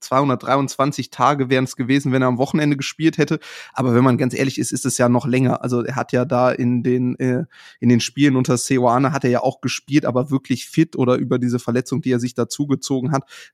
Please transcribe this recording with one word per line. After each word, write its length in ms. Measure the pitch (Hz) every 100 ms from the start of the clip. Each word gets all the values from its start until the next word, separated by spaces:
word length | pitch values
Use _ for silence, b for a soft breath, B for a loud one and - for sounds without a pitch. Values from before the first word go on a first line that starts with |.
zweihundertdreiundzwanzig 1080 | - 131 143 127 - 139 135 - 139 143 123
Tage 400 | - 127 143 127
wären's 280 | 131 131 -
gewesen, 360 | 123 139 139
wenn 80 | 131
er 80 | 127
am 80 | 120
Wochenende 400 | 135 151 151 143
gespielt 400 | - - 160 156
hätte. 220 | 147 160 B B B
Aber 220 | - 127
wenn 100 | 120
man 140 | 131 120
ganz 160 | 127
ehrlich 240 | 123 135 -
ist, 120 | 123
ist 140 | 127
es 140 | 131 -
ja 100 | 123
noch 180 | 120 -
länger. 360 | 127 127 -
Also 200 | 123 120
er 140 | 120 131
hat 160 | 120
ja 140 | 123 123
da 240 | 123 127
in 320 | - 123 123
den, 360 | 123 127 123 -
äh, 260 | 131 127 165 B B B
in 80 | 120
den 120 | 120
Spielen 360 | - - 143 131
unter 220 | 127 123
Seoane 540 | - 131 123 123 139
hat 120 | 143
er 60 | 127
ja 100 | 120
auch 220 | 123 -
gespielt, 420 | - - - 147
aber 260 | - 123 131
wirklich 360 | 135 - 123 -
fit 260 | - 165
oder 220 | - 123 127
über 220 | 120 123
diese 200 | 123 123
Verletzung, 440 | - 120 - 98
die 80 | 131
er 100 | 123
sich 140 | 123
da 160 | - 117
zugezogen 640 | - 147 131 - 135 131
hat, 120 | 139 - B B